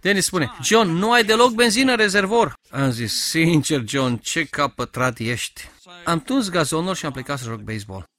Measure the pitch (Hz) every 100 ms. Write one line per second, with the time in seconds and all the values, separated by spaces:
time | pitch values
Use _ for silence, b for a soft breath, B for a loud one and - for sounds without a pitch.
0 | 180 196 175 185 143 233 - 220 208 165
1 | 208 240 208 220 247 220 240 214 262 240
2 | 214 196 190 233 190 - _ 131 139 117
3 | 117 - - 160 165 165 139 147 110 139
4 | 131 117 - 160 151 - 143 - 123 -
5 | 127 120 113 120 - - - - 180 175
6 | 170 165 - 262 208 175 143 160 180 180
7 | 160 131 127 139 120 113 104 110 104 95
8 | 92